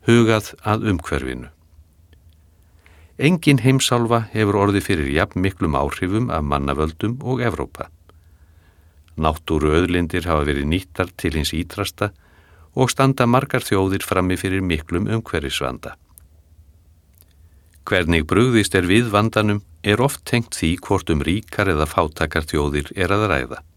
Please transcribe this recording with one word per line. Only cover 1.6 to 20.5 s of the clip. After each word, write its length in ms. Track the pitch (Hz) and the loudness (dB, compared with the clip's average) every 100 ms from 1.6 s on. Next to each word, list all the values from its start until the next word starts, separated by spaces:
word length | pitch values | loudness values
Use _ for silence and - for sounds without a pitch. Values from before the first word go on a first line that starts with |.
| _ _ - _ _ - _ _ _ _ _ _ _ - - _ | _ _ -20 _ _ -20 _ _ _ _ _ _ _ -20 -20 _
Engin 420 | 135 175 156 139 | 2 2 4 4
heimsálfa 640 | 117 131 - 123 117 117 110 | 4 2 2 0 2 0 0
hefur 280 | 110 107 101 | 0 2 4
orðið 240 | 101 101 87 | 4 2 0
fyrir 240 | 95 69 | -2 0
jafn 280 | 71 98 - | 0 0 0
miklum 320 | 92 - 90 69 | -2 0 0 0
áhrifum 520 | 73 - 90 101 123 | -2 -2 -2 -2 -2
af 160 | 80 73 | -2 -2
mannavöldum 720 | 71 69 69 78 80 107 123 | -2 -2 -2 -2 -2 -6 -4
og 200 | 123 127 | -4 -2
Evrópa. 460 | 120 85 65 - - _ _ - _ _ _ - _ _ _ _ _ - | -2 -2 -8 -10 -14 _ _ -20 _ _ _ -20 _ _ _ _ _ -2
Náttúruauðlindir 1080 | 78 78 - 80 76 78 90 87 82 90 85 | 0 0 -2 0 2 2 2 0 0 -4 -2
hafa 160 | 78 73 | 0 0
verið 240 | 71 71 | -2 0
nýttar 400 | 87 - - 87 - | -2 -4 -6 -6 -4
til 160 | 87 | -4
hins 180 | 78 73 | -2 -4
ítrasta 580 | 80 82 - 101 - 104 - _ _ _ - - | -4 -6 -6 -8 -6 -8 -8 _ _ _ -20 -14
og 160 | - 127 | -2 -2
standa 360 | - 135 135 120 | 2 2 2 2
margar 400 | 123 135 131 - | 2 2 -4 0
þjóðir 400 | 98 95 98 - | 0 0 -2 -2
frammi 320 | 95 92 92 | 0 0 0
fyrir 240 | 95 95 | -2 -2
miklum 480 | 92 78 78 87 98 | 0 -2 -2 -4 -2
umhverfisvanda. 840 | 113 110 80 69 - 67 64 64 - _ - _ _ _ _ - _ _ _ _ _ _ _ - _ _ _ | -4 -4 -6 -4 -6 -6 -8 -12 -18 _ -20 _ _ _ _ -20 _ _ _ _ _ _ _ -20 _ _ _
Hvernig 400 | - 95 80 85 | -2 0 2 2
brugðist 500 | 78 92 127 117 101 | 2 2 4 4 2
er 120 | 98 87 | 2 4
við 220 | 101 120 | 4 4
vandanum 500 | 101 107 110 107 104 - - | 2 2 2 0 0 -4 -10
er 180 | - 104 | 0 2
oft 220 | 131 - | 2 -2
tengt 320 | - 120 117 | -2 -2 -2